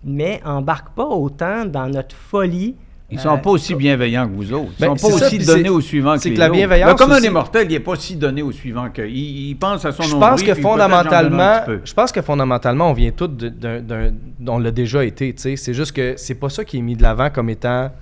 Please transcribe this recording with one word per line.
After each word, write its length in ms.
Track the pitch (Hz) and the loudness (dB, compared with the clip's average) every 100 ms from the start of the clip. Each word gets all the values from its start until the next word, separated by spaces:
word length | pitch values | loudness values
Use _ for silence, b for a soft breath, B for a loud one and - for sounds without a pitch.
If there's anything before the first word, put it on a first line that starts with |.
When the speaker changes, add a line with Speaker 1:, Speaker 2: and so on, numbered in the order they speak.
Speaker 1:
mais 380 | 139 139 160 202 | -6 -6 -4 -6
embarquent 520 | 151 143 139 151 - - | -6 -6 -4 -6 -8 -8
pas 100 | 302 | -4
autant 580 | 214 143 143 175 214 220 | -2 -4 -4 -6 -4 -6
dans 220 | 143 131 | -6 -6
notre 280 | 139 131 - | -6 -8 -14
folie. 600 | - 202 185 175 208 262 b b - | -6 -2 -2 -2 -6 -8 b b -14
Speaker 2:
Ils 60 | 156 | -6
sont 140 | 151 | 0
Speaker 1:
Euh, 20 | 147 | 0
Speaker 2:
pas 140 | 185 | 2
aussi 260 | 190 - 165 | 0 0 -2
bienveillants 500 | 143 135 120 120 120 | 0 2 0 0 -2
que 80 | |
vous 200 | 98 101 | -4 -6
autres. 180 | 135 143 - | -6 -6 -2
Ils 20 | |
Speaker 3:
Ben, 120 | 151 143 | -2 2
Speaker 2:
sont 120 | 214 | 2
pas 40 | 190 | 4
Speaker 3:
c'est 40 | |
ça, 60 | 269 | 4
Speaker 2:
aussi 100 | 214 | 2
Speaker 3:
puis 100 | 156 | 4
Speaker 2:
donnés 180 | 160 | 4
Speaker 3:
c'est, 60 | 180 | 4
Speaker 2:
aux 120 | 175 | 0
suivants 360 | 143 147 139 151 | 0 0 2 0
Speaker 3:
c'est 120 | 180 | 0
Speaker 2:
que 60 | 113 | 2
Speaker 3:
que 40 | |
Speaker 2:
les 0 | |
Speaker 3:
la 60 | 165 | 4
Speaker 2:
autres. 100 | 175 | 4
Speaker 3:
bienveillance 320 | 196 180 190 | 6 6 6
Speaker 2:
Là, 40 | 262 | 6
comme 160 | 269 | 6
un 60 | 277 | 6
Speaker 3:
aussi 100 | 226 | 4
Speaker 2:
immortel, 400 | 175 131 226 196 | 0 0 0 0
il 60 | 156 | -2
est 40 | |
pas 140 | - 135 | -4 -6
si 180 | - 180 | -8 -4
donné 260 | 143 135 | -2 -2
aux 120 | 147 | -6
suivants 360 | - 131 113 123 | -8 -10 -8 -8
que, 120 | 107 | -8
il, 480 | 107 127 147 139 139 | -8 -8 -8 -10 -10
il 60 | 143 | -4
pense 280 | 190 202 | -4 -2
à 80 | 156 | -4
son 120 | 147 | -4
Speaker 3:
Je 80 | 160 | -2
Speaker 2:
nombril, 180 | 147 208 | 4 4
Speaker 3:
pense 100 | 269 | 4
que 20 | 202 | 2
Speaker 2:
puis 80 | 160 | 2
peut-être 20 | |
j'en 140 | 165 220 | 2 2
donne 40 | |
un 60 | 196 | 4
Speaker 3:
fondamentalement, 680 | 185 165 175 156 151 190 220 | 4 6 4 4 4 4 4
Speaker 2:
petit 80 | 220 | 0
peu. 160 | 107 | -6
Speaker 3:
je 100 | - | -4
pense 180 | - 247 | 0 0
que 80 | - | 0
fondamentalement, 680 | 160 143 131 123 123 127 170 | -2 -2 0 0 0 0 0
on 40 | |
vient 180 | 127 120 | 2 2
tous 160 | 113 175 | 0 -6
de, 220 | 131 117 | -6 -10
d'un, 320 | 117 117 117 | -8 -10 -8
d'un, 320 | 117 113 110 110 - - 123 | -8 -2 -2 -2 -8 -12 -4
on 120 | 120 | -2
l'a 120 | 117 | -2
déjà 320 | 113 120 135 | -2 -2 0
été, 300 | 127 - 135 - | -2 -2 -6 -6
tu 60 | |
sais. 140 | 131 135 | -6 -6
C'est 160 | - | -6
juste 180 | 123 147 | -6 -6
que 220 | - 127 127 | -4 -4 -6
c'est 200 | - 120 | -8 -6
pas 120 | 139 | -6
ça 160 | 143 | -6
qui 140 | 214 131 | -8 -6
est 40 | |
mis 140 | 117 117 | -6 4
de 80 | |
l'avant 260 | - 117 139 | 4 4 -2
comme 200 | 143 113 | -2 -4
étant 420 | 113 120 123 135 139 | -4 -4 -4 -4 -10